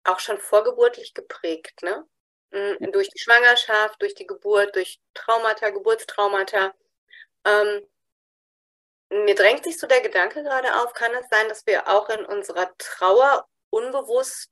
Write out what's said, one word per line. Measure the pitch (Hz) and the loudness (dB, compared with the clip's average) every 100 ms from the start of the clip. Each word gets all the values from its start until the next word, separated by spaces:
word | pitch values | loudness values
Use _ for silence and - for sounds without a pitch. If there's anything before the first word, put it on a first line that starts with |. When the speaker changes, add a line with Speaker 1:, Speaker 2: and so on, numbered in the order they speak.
Speaker 1:
auch | - 185 | -4 -4
schon | - 196 | -4 -8
vorgeburtlich | - 214 233 240 240 - - | 2 2 4 4 2 2 -10
geprägt, | - - - 170 160 - - | -16 -16 -10 -8 -8 -12 -10
ne? | 175 233 320 _ _ _ _ | -8 -8 -10 _ _ _ _
Hm, | 202 202 - | -6 -6 -6
Speaker 2:
Ja. | 196 | -2
Speaker 1:
durch | 196 196 | -2 -2
die | - | -4
Schwangerschaft, | - 233 240 240 - 214 214 - | 2 4 6 4 2 0 0 -4
durch | 202 - | -8 -8
die | 190 | -14
Geburt, | 190 202 202 202 196 | -8 0 2 2 -2
durch | 180 - _ | -6 -10 _
Traumata, | - - 226 226 214 214 | -8 -2 0 0 -2 -4
Geburtstraumata. | 196 220 220 - - 202 196 190 202 196 - _ _ _ - - _ 208 | -2 -2 -2 -4 -2 0 0 -2 -2 -2 -6 _ _ _ -20 -20 _ 2
Ähm, | 208 208 208 - _ _ _ _ _ _ _ _ _ _ _ - | 2 2 -2 -10 _ _ _ _ _ _ _ _ _ _ _ -6
mir | 202 202 196 | 0 2 4
drängt | 196 285 | 4 2
sich | 339 330 | -4 -6
so | 285 | 0
der | 262 | 2
Gedanke | 214 185 196 302 | 2 -2 -2 -4
gerade | 294 262 254 220 | -6 -4 -2 -2
auf, | 240 | -4
kann | - 233 | -4 -4
es | 247 247 | -4 -2
sein, | 214 220 | 0 0
dass | 214 - | -4 -2
wir | 185 - | 0 2
auch | 202 214 | 2 0
in | 214 190 | -6 -6
unserer | 202 196 170 180 - | -8 -6 -6 -6 -8
Trauer | - - 185 220 277 - - _ _ | -16 0 4 6 6 4 -2 _ _
unbewusst | 220 247 269 220 247 262 - - | -6 -4 -6 -2 -2 -2 -10 -16